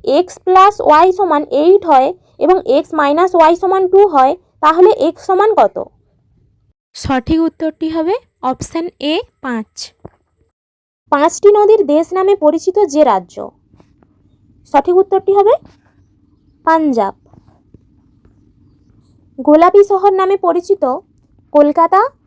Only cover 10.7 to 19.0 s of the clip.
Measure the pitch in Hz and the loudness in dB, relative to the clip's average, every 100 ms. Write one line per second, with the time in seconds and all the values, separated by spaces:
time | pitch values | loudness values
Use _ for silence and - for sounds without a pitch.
10.7 | _ _ _ _ 285 311 - 403 415 415 | _ _ _ _ -2 -2 2 2 4 2
11.7 | 440 294 294 330 370 381 403 302 320 - | 2 2 0 -2 -4 -2 0 0 -2 -4
12.7 | 403 381 285 285 196 175 - - - _ | -2 -2 2 0 0 -6 -16 -18 -18 _
13.7 | _ _ _ _ _ _ _ _ _ - | _ _ _ _ _ _ _ _ _ -4
14.7 | 285 311 359 392 381 392 403 403 605 - | -4 0 0 0 -2 0 0 2 0 -4
15.7 | _ _ _ _ _ _ _ _ _ - | _ _ _ _ _ _ _ _ _ -4
16.7 | 320 311 233 196 - _ _ _ _ _ | -2 -2 -2 -4 -8 _ _ _ _ _
17.7 | _ _ _ _ _ _ _ _ _ _ | _ _ _ _ _ _ _ _ _ _
18.7 | _ _ _ | _ _ _